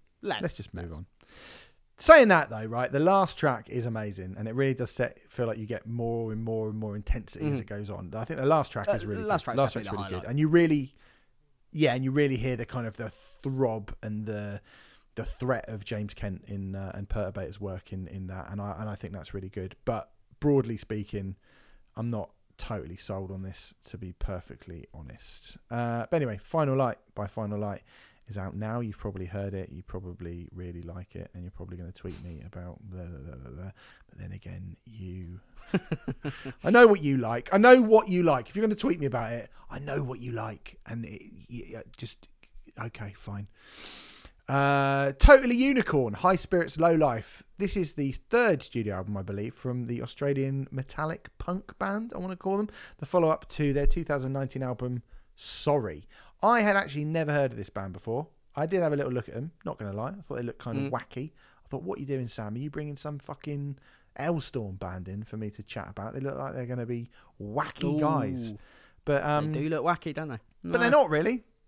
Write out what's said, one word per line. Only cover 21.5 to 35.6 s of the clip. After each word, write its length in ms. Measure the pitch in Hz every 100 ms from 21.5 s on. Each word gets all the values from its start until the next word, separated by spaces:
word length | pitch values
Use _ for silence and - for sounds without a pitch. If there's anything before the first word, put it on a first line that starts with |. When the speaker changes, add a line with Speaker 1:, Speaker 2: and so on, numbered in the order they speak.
| _ - - -
Speaker 2:
I'm 160 | 110 117
not 200 | 110 78 _ _ -
totally 380 | - 107 73 92
sold 340 | - 95 95
on 120 | 95
this, 320 | 95 - - _
to 140 | - 90
be 140 | 92
perfectly 720 | - - 90 - - - 85 -
honest. 640 | 80 69 - - - - - -
Uh, 360 | 117 120 117 113
but 40 | 165
anyway, 220 | 127 101
Final 320 | - 165 143
Light 240 | 135 123 - _
by 120 | - 101
Final 320 | - 104 104
Light 240 | 104 98 _ - - _ -
is 80 | 101
out 200 | 95 101
now. 240 | 107 120
You've 180 | 113 -
probably 280 | 107 95 87
heard 280 | 101 98
it. 160 | 98 87
You 140 | 78
probably 640 | - 95 92 87 87 87 -
really 300 | 90 90 87
like 320 | 85 92 90
it, 160 | 87 82
and 100 | 90
you're 80 | 87
probably 240 | - 90 87
gonna 160 | 87
tweet 280 | - 95 82
me 180 | 87 78
about 340 | 95 90 87 - 104
the, 120 | 92
the, 160 | 87 73
the, 180 | 67 64
the, 140 | 64
the. 240 | 73 95 - - - -
But 100 | -
then 140 | 92
again, 440 | 98 92 92 92 -
you, 540 | - 110 92 92 87 90 - -